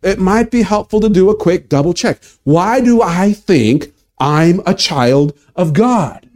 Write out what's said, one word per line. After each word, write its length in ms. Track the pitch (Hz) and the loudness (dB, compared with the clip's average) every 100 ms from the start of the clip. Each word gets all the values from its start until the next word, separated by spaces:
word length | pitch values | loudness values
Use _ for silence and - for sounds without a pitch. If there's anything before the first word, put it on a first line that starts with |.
it 180 | 185 185 | -4 -2
might 320 | 185 220 240 | 0 0 0
be 100 | 240 | -2
helpful 400 | 190 208 - 214 | 0 -2 -2 -2
to 80 | 214 | 0
do 200 | 185 190 | 2 2
a 60 | 214 | 2
quick 320 | - 185 - | 0 -2 -2
double 260 | 143 165 | -2 -2
check. 300 | 175 220 - _ _ | -2 -4 -6 _ _
Why 360 | 135 160 196 262 | 0 0 0 0
do 220 | 240 233 | 2 2
I 320 | 190 175 202 | 2 0 -2
think 600 | 208 - 160 107 156 - _ _ - | -2 0 0 2 0 -4 _ _ -6
I'm 420 | 143 156 165 185 - | -2 2 2 0 -2
a 80 | |
child 640 | 196 - 147 120 139 143 - _ - | -4 -4 -2 0 0 0 -6 _ -6
of 180 | 165 | -2
God? 560 | 151 247 233 135 - _ | 0 0 0 -4 -10 _